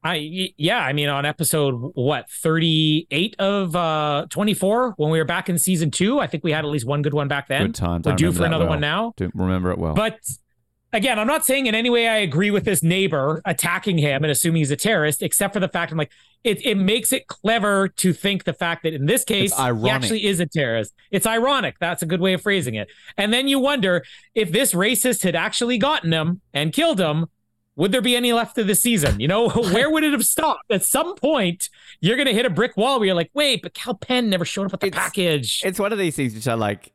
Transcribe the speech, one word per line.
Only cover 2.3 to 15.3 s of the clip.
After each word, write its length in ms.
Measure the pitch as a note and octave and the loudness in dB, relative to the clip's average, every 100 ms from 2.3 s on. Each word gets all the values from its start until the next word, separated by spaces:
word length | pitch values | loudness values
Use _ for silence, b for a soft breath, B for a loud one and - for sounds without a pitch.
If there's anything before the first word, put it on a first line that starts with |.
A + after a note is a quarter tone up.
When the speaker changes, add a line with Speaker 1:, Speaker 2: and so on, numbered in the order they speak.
Speaker 1:
thirty-eight 1040 | - E3 D#3+ D#3+ D#3 D#3 D3+ - C#3+ G3+ - | -4 0 2 2 2 4 2 0 -2 -2 -2
of, 360 | G3 G3+ F#3+ | 0 0 -2
uh, 520 | E3 E3+ D#3 D3+ C#3+ - | -2 0 0 0 -2 -4
twenty-four, 640 | - G#3 G3 F#3+ A3+ B3+ - | -4 -2 0 0 0 -2 -2
when 140 | D3+ | 0
we 80 | D#3+ | 0
were 60 | |
back 240 | D3+ E3+ F3+ | 0 -2 -2
in 100 | F3 | -2
season 320 | - F3+ D#3+ | 0 0 0
two, 300 | - F#3+ C#4 | 0 0 0
I 60 | F3 | -2
think 180 | D#3+ | -4
we 80 | D#3+ | -2
had 120 | D3+ | -2
at 60 | D3+ | -2
least 160 | D3 A#2 | -4 -2
one 160 | D3 | -2
good 120 | D3 | 0
one 140 | D3 C#3+ | -2 -2
back 200 | C#3+ C#3 | -4 -2
then. 180 | C3+ G3 | 0 0
Speaker 2:
Good 80 | |
times. 320 | A3+ F2+ E2+ E2 | -2 -2 -2 0
Speaker 1:
We're 60 | |
Speaker 2:
I 40 | F#2+ | 2
Speaker 1:
due 100 | E3 | 2
Speaker 2:
remember 100 | E3+ | 2
Speaker 1:
for 40 | |
Speaker 2:
that 40 | E3+ | 0
Speaker 1:
another 160 | D#3+ | 2
Speaker 2:
well. 60 | E3 | 0
Speaker 1:
one 60 | D#3 | 0
now. 340 | D3 E3 A3+ - | 0 -2 -4 -4
Speaker 2:
Do 140 | F#2 | -6
remember 360 | - F#2 F#2 F2+ | -2 0 0 0
it 60 | F2+ | -2
well. 160 | E2+ | 0
Speaker 1:
But 260 | D#2 A3 A3 - - _ _ _ _ _ | 0 0 -4 -12 -12 _ _ _ _ _
again, 260 | A3+ G3+ A3 | -2 0 0
I'm 80 | G#3+ | 2
not 180 | D#4 | 0
saying 220 | D4+ C4+ C4 | 2 0 2
in 80 | |
any 160 | A3 A#3+ | 0 2
way 180 | A#3+ A#3 | 2 2
I 100 | A3 | 2
agree 320 | G3+ C#3+ G3+ | 0 0 2
with 120 | G3+ | 2
this 180 | - F#3 | 0 0
neighbor 600 | E3 F3+ F#3+ D3+ C3+ D#3+ | 2 2 2 0 0 -2
attacking 540 | G3 D#3+ F3 F3+ G#3 E3+ | -2 -2 -2 -2 0 0
him 240 | D3 C#3 | 2 2
and 80 | D#3 | 0
assuming 300 | C#3+ E3+ E3 | 0 0 0
he's 100 | D3 | 0
a 60 | C#3+ | 0
terrorist, 460 | G#3+ G#3+ D3+ D3 | 0 2 0 -2
except 300 | F3 | -2